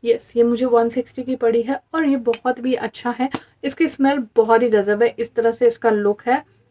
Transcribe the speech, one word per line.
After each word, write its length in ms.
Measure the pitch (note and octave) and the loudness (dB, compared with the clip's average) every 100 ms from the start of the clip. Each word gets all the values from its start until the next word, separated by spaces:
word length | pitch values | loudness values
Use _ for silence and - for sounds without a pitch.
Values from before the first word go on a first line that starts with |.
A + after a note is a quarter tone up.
यस, 280 | A#3 A#3 - A#3 | 0 -2 0 2
ये 60 | |
मुझे 240 | A#3 A#3 B3+ | 2 2 2
वन 220 | A#3 A#3 | 2 2
सिक्सटी 340 | B3+ A#3+ - | -2 -6 -10
की 140 | B3+ B3+ | -6 -2
पड़ी 260 | A#3 A#3 | 0 0
है, 180 | A#3 C#4 _ | 0 -4 _
और 120 | D#4+ D4+ | -2 0
ये 100 | C#4 | 0
बहुत 440 | A#3 A#3 B3+ B3+ | 0 -2 -2 -4
भी 140 | B3 | -2
अच्छा 360 | B3+ A3 - B3 | -4 -4 -6 -8
है। 200 | A#3+ C4 - - _ | -4 -4 -6 -14 _
इसकी 240 | C#4 - D#4+ | -10 -2 -4
smell 380 | - C4+ C#4+ A3+ - | 2 0 2 -2 -2
बहुत 260 | A3 A3+ | 2 2
ही 60 | A#3+ | 2
गजब 340 | G#3+ G3 G#3 | 0 0 0
है, 120 | A#3 - | 0 -2
इस 160 | A#3 | -8
तरह 180 | - A3+ | -2 -2
से 140 | A#3 A#3+ | 2 0
इसका 240 | A#3 A#3 | 2 0
look 320 | G#3 G#3 G#3 - | 0 0 -2 -2
है, 180 | C4 - _ _ | -2 -4 _ _